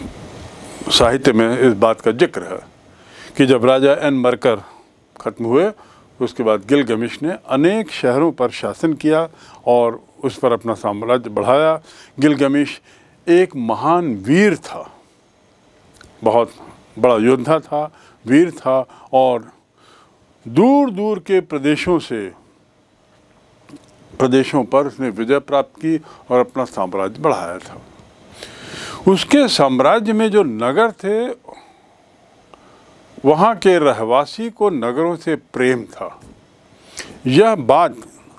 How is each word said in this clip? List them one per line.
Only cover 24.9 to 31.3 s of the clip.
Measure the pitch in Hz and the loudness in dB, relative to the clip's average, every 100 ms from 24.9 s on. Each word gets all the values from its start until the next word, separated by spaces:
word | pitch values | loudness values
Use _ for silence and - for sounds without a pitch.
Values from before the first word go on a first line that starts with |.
| 117 127 | -4 -8
विजय | 98 113 139 | -6 -2 -2
प्राप्त | 135 139 135 - | 0 -2 -2 -6
की | 160 156 156 - - | -4 -4 -6 -18 -2
और | 123 | 0
अपना | 123 131 127 | 0 -4 -6
साम्राज्य | - 92 98 95 - | -6 -6 -4 -6 -4
बढ़ाया | 156 107 87 90 | -2 -2 -6 -12
था। | - - - - - _ - - - - - - - - - | -16 -20 -20 -20 -20 _ -20 -20 -20 -20 -18 -16 -16 -4 2
उसके | 190 - 285 254 | 2 2 2 2
साम्राज्य | - 139 131 135 220 214 | 2 2 2 2 2 0
में | 220 220 | 0 2
जो | 208 | 2
नगर | 170 110 120 143 226 | 0 -2 -2 0 -2
थे, | - 190 214 247 | -2 -6 -4 -4